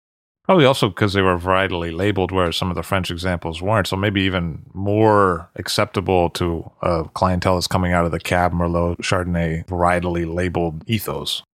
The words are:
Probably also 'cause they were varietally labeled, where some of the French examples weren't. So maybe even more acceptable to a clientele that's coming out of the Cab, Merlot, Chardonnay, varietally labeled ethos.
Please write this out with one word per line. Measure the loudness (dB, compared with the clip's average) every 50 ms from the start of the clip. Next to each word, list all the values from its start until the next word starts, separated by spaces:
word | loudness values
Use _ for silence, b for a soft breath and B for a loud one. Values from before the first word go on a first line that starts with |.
| _ _ _ _ _ _ _ _ _
Probably | 2 6 6 6
also | 6 6 4 0 0
'cause | 2 0 0 2 2
they | 2
were | 4 4 2 2
varietally | 2 2 2 2 2 0 -2 -4 -6 -6 -4
labeled, | -2 -2 0 0 0 -2 0
where | 0 0 0 0
some | 0 -2 -2 -2
of | -4
the | -4
French | -4 -2 -2 -2 -2 -4
examples | -6 -4 -4 -4 -4 -2 -4 -8 -8 -4
weren't. | -2 0 0 0 0
So | 0 -2
maybe | -2 -2 0 0 0
even | 0 0 0 -2 -2 -4 -6 -10 -14 -14 -10
more | -6 -4 0 2 4 4 6 6 6 4 2 0 -2 -6 -12 _
acceptable | -10 -8 -4 -2 -2 -2 0 -2 -4 0 2 2 2 2 2
to | 0 -2 -2 -2 -2 -4 -8 -12 -12 _
a | -2 0 0 -2 -2 -6 -4
clientele | -2 0 0 0 2 2 2 0
that's | 0 0
coming | -2 0 0 0 2 2
out | 2 2
of | 0
the | -2 -4
Cab, | -2 -2 0 2 2 2
Merlot, | 2 0 0 0 0 0 0 -2 -2 -4
Chardonnay, | -2 -2 -2 0 0 -2 -2 -2 0 -2 -2 -4 -6
varietally | -6 -2 2 2 2 2 2 0 -2 -2 -2 -4 -4
labeled | -2 -2 -2 -2 -2 -2 -2 -2 -4 -6 -4
ethos. | -4 -2 -2 -2 -4 -6 -6 -6 -6 -6 -8 -10 _